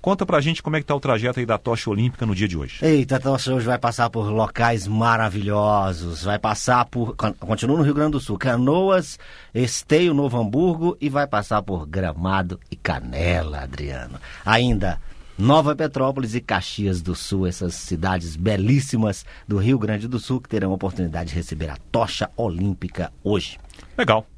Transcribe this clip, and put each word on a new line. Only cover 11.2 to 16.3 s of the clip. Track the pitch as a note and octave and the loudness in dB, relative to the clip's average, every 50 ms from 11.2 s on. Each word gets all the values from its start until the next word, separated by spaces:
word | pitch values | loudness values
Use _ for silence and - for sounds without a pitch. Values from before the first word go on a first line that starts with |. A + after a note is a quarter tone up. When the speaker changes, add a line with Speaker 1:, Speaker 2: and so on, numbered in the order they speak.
| C#3+ C#3 | 0 0
Speaker 2:
passar | - G#2 G#2 - A2 G#2+ G2+ | 0 -2 0 2 0 -2 0
por | G2+ G2 F2 D#2 | 0 -4 -4 -4
Gramado | D2 D#2 G2 F#2+ F2 D#2 D#2+ E2+ F#2 F#2+ G2 F#2 F2+ F#2 F2 - - | -4 -4 -2 -2 -2 -2 -2 -2 0 0 0 0 -2 -4 -8 -10 -14
e | - | -16
Canela, | - - - D#2+ C2+ A#1 A#1+ B1 C2+ D#2+ F2 F2 E2+ D#2+ D#2 D2+ D2+ | -6 -4 -4 -4 -4 -6 -8 -4 -2 0 2 2 0 0 -2 -4 -8
Adriano. | C2+ C2+ C2 C#2 D2 C#2 C2+ B1+ B1+ B1 B1+ C2 - - - - - | -8 -10 -8 -8 -8 -8 -8 -8 -10 -12 -14 -16 -16 -16 -18 -10 0
Ainda | G2 G#2+ A2+ B2 B2 A#2 G#2 G2 F#2 E2+ - - - - - - - - - | 4 4 4 6 4 2 2 0 0 -2 -2 -6 -10 -12 -14 -18 -18 -4 0
Nova | F#2+ A#2+ C#3+ D#3 D#3 C#3+ D3+ | 4 6 6 6 6 4 2
Petrópolis | C#3+ D#3 D3+ C#3 C3+ C3 C3 C#3 C#3 C3 A2+ | 0 -2 -4 0 0 0 0 0 -2 -4 -2